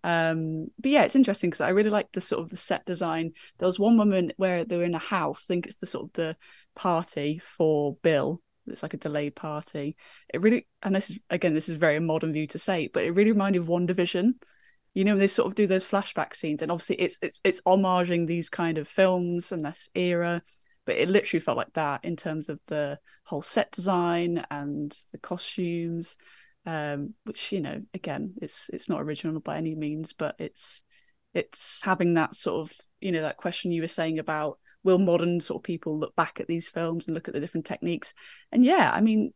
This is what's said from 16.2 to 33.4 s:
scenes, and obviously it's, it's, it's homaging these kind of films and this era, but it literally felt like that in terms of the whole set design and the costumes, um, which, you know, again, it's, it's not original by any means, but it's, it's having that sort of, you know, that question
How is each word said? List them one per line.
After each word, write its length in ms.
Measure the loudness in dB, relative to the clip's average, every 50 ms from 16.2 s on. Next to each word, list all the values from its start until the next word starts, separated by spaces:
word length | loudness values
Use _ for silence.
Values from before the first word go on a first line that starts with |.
| -4 -4 -6
scenes, 260 | -8 -4 -4 -4 -2
and 100 | -2 -2
obviously 260 | -4 -4 -2 -4 -2
it's, 200 | 0 0 -2 -2 -4
it's, 200 | -8 -8 -8 0 _
it's 180 | 0 0 2
homaging 680 | _ 4 4 6 6 4 4 2 2 2 2 0 0
these 220 | 0 -2 -2 -4 -6
kind 280 | -4 -2 -2 0 0
of 100 | -2 -6
films 640 | -4 2 4 4 4 4 2 0 0 -2 -4 -4 -4
and 140 | -6 -6 -6
this 240 | -6 -8 -10 -18 -8 _
era, 480 | -2 0 2 2 0 0 0 -2 -4 _ _ _ _ _ _ _ _ _
but 120 | -4 0
it 120 | 0 2 4
literally 320 | 4 2 2 2 -2 -2
felt 160 | 0 0 -2
like 160 | -2 -2 -4 _
that 320 | -2 -2 -2 -2 -4 -4
in 100 | -6 -8
terms 320 | -6 -6 -6 -6 -6 -6
of 120 | -8 -10 -12 _
the 320 | -6 -4 -4 -4 -4 -6 -10 _ _ _ _ _
whole 180 | -8 -8 -8
set 300 | -6 -2 0 0 -2 -2
design 720 | -6 -6 -2 0 2 2 2 2 0 0 0 0 -2 -4 -4 -6
and 440 | -8 -8 -6 -6 -6 -6 -6 -8 -10 -14 -20 _
the 60 | -18
costumes, 1000 | -18 -8 -8 -8 -8 -8 -8 -6 -4 -4 -4 -2 -4 -4 -4 -6 -6 -8 -10 -14 _ _ -20 -20 _ _ _ _ _ _
um, 500 | -6 -6 -4 -4 -4 -4 -6 -6 -8 -12 _ _
which, 280 | -14 -10 -10 -8 -4
you 100 | -4 -4
know, 200 | -4 -4 -6 -10 -12 _ -14
again, 380 | -10 -8 -6 -6 -6 -6 -8 -8 -10
it's, 300 | -12 -10 -10 -10 -10 -10
it's 180 | -10 -10 -6 -4
not 120 | -4 -4
original 380 | -4 -6 -6 -6 -6 -6 -6 -6
by 180 | -6 -6 -6
any 160 | -4 -4 -4 -4
means, 400 | -4 -6 -6 -6 -6 -8 -12 -8
but 220 | -6 -6 -6 -6
it's, 460 | _ -12 -12 _ -14 -16 -16 -16 -16 _ _ _ _ _ _ _ _ _ _ _
it's 480 | -4 -4 _ -10 -14 -14 -12 -12 -6 0
having 320 | 0 2 2 4 4 4
that 200 | 2 2 0 -4
sort 340 | -6 -4 -2 -2 -4 -4 -8
of, 80 | -14 -20 _ _ _ _
you 120 | -6 -4
know, 100 | -2 -2
that 160 | -2 -4 -8
question 340 | -6